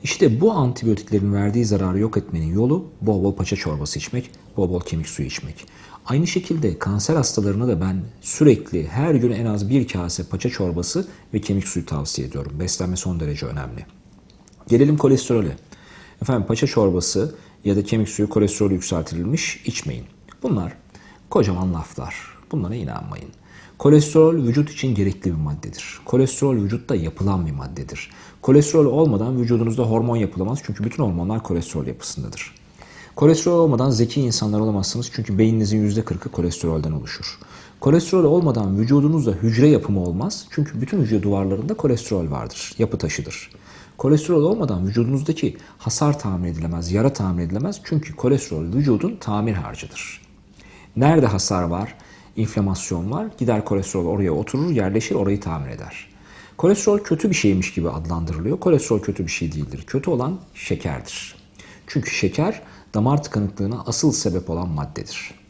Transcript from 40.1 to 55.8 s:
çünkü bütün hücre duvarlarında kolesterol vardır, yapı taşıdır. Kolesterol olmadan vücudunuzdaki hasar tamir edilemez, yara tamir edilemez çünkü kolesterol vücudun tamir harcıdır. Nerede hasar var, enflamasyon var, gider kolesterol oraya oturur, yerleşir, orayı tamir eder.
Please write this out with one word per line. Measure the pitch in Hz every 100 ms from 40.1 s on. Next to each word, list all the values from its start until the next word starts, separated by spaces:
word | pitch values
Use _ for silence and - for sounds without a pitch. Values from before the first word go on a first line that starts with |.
| 87 156 - -
çünkü | - 147 110
bütün | 131 202
hücre | 110 110
duvarlarında | 101 98 98 98 135
kolesterol | 220 147 120 - 98 82
vardır, | 69 57 - - -
yapı | 110 -
taşıdır. | 80 - 76 - - - - - - -
Kolesterol | 135 151 151 165
olmadan | 156 220 147 92 95
vücudunuzdaki | 113 117 135 147 156 127 - - -
hasar | - - 147 147
tamir | 107 90 87
edilemez, | 80 82 82 85
yara | 98 131
tamir | - 95 87
edilemez | 85 98 170 202
çünkü | - 156 - -
kolesterol | 127 139 - 78 82
vücudun | 117 147 107 185 233
tamir | - 104 113
harcıdır. | 101 69 - - - - - - - - - - - - 113
Nerede | 139 160 123
hasar | 98 - 92
var, | 87 87 110 - - - - -
enflamasyon | 107 - 98 92 - 87 92
var, | 147 220 -
gider | 120 107 -
kolesterol | 98 95 95 85
oraya | 101 95
oturur, | 76 - 131 170
yerleşir, | 135 95 107 - 120
orayı | 98 101
tamir | 82 80 67
eder. | -